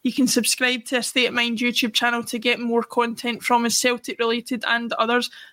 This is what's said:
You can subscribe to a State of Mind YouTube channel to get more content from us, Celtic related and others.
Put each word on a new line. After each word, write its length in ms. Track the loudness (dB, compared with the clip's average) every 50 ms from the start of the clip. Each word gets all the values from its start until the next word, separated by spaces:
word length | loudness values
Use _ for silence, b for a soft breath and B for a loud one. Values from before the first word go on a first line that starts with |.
| B
You 100 | -2 0
can 120 | 2 2
subscribe 600 | 2 2 2 2 0 0 0 0 0 0 -2 -4
to 120 | -2 -2 -2
a 40 | -2
State 220 | 0 0 2 2 2
of 60 | 2
Mind 240 | 0 0 0 0 0
YouTube 360 | 0 0 0 0 0 0 0
channel 300 | 0 0 2 0 0 -2
to 160 | -4 -6 -2
get 220 | 0 0 0 0
more 200 | 0 0 0 0 0
content 600 | 0 0 0 0 0 0 -4 -4 -6 -6 -4 0
from 220 | 2 2 2 2
us, 120 | 2 2 2
Celtic 420 | 2 2 0 0 -4 -6 -4 -2
related 440 | 0 0 0 0 -2 -4 -4 -4 -2
and 280 | 0 0 0 -2 -2 -2
others. 360 | 0 0 2 2 2 0 -2 B B B B